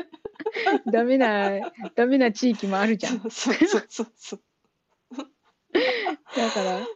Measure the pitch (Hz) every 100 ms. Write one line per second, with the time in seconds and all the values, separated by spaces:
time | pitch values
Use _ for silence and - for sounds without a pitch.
0 | - - - - 427 466 - 403 233 226
1 | 240 269 240 208 202 196 349 - 202 -
2 | 240 269 247 208 254 214 196 190 208 214
3 | - 240 220 - 247 208 349 359 - -
4 | 226 _ - 202 _ _ _ _ _ _
5 | _ 254 - _ _ _ _ - 508 494
6 | 381 311 - 262 226 214 190 185 480